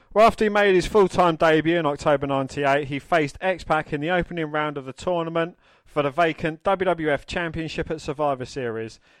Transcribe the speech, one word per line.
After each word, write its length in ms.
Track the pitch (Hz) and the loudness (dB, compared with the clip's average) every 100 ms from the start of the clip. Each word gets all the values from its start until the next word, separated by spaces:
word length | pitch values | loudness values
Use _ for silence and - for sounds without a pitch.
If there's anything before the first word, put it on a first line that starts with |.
| _ | _
Well, 140 | 202 220 | 4 4
after 180 | - | 4
he 60 | 214 | 0
made 240 | 208 202 | 4 4
his 120 | 185 - | 4 4
full-time 500 | 220 185 - 180 160 | 4 4 4 2 4
debut 420 | 165 156 156 175 | 4 4 2 0
in 80 | 151 | 0
October 400 | 143 160 139 139 | 0 2 2 2
ninety-eight, 600 | 135 135 - 143 139 139 | -2 -2 -2 0 0 0
he 100 | 139 | -8
faced 400 | - 170 147 - | 0 0 0 -2
X-Pac 540 | 185 175 - 156 151 | -4 -4 -2 -2 -2
in 80 | 147 | -6
the 80 | 151 | -2
opening 400 | 180 165 170 156 | -2 -2 -6 -4
round 260 | 151 151 143 | -2 -4 -4
of 80 | |
the 80 | 131 | -12
tournament 640 | - - 175 165 165 165 - _ _ _ | -8 -4 -2 -2 -2 -4 -6 _ _ _
for 160 | - | -2
the 80 | 143 | -2
vacant 520 | 135 170 151 165 160 | 2 0 0 -6 -4
W 220 | - 190 | -2 0
W 260 | 185 170 156 | 0 0 0
F 140 | 139 | -2
Championship 680 | - 185 170 160 160 - 156 | -4 -6 -6 -6 -8 -8 -6
at 120 | 160 | -8
Survivor 420 | - 139 147 135 | -8 -4 -2 -2
Series, 560 | 123 - 123 113 113 - _ _ | -6 -8 -6 -6 -10 -14 _ _